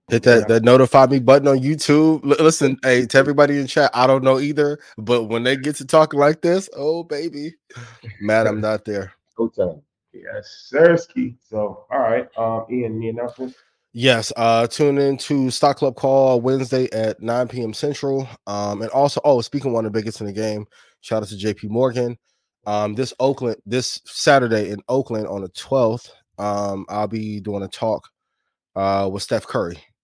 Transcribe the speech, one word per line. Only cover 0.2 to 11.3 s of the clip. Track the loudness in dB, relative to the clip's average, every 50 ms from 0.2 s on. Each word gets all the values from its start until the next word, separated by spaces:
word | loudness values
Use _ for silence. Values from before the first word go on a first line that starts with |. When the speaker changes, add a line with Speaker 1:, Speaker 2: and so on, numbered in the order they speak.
| 4
Speaker 1:
that, | 6 6 6 6
Speaker 2:
yeah. |
Speaker 1:
that | 4 2 4 6
notify | 6 6 6 6 6 6 6 6
me | 6 4 2
button | 4 6 6 6 6 4
on | 2 2
YouTube. | 2 -2 -2 -2 0 2 4 4 6 4 2 2 2
L-, | 0 2 4 4
listen, | 4 4 4 0 0 0 0 0
hey, | 2 2 2 2
to | 4 4 4
everybody | 4 4 4 4 4 4 4 -2
in | -4
chat, | -2 0 2 2 2 2
I | 2 4
don't | 4 4 4 4
know | 2 2 2
either, | 0 -2 -2 0 0 -2 -2 -6 -12 -20 -16
but | -14 -2 0 0 0 0
when | -2 -4 -2 0
they | 0 -2
get | 0 -2 -6 -6
to | -6 -6
talking | 2 4 4 4 4 2 2
like | 2 2 2 2
this, | 0 0 0 0 -2 -6 -12
oh, | -6 -4 -4 -4 -4 -6
baby, | -8 -8 -6 -6 -8 -8 -10 -12 -12 -14 _ _ _ -20 -20 -20 -20 -20 _ -20 -20 -16 -10
mad | -2 0 2 2 2
I'm | 2 0 -2
not | -2 -2 -2 -4 -4
there. | -6 -6 -6 -6 -8 -14 _ _ _ _
Speaker 3:
Go | -4 -4 -4
time. | -2 -2 -4 -4 -4 -10 _ _ _ _ _ _ _
Speaker 2:
Yes, | -20 -18 -14 -14 -14 -14 -16 -20 -20 -20 -6 0
sirski. | 4 4 6 6 4 -2 -6 _ -6 -6 -6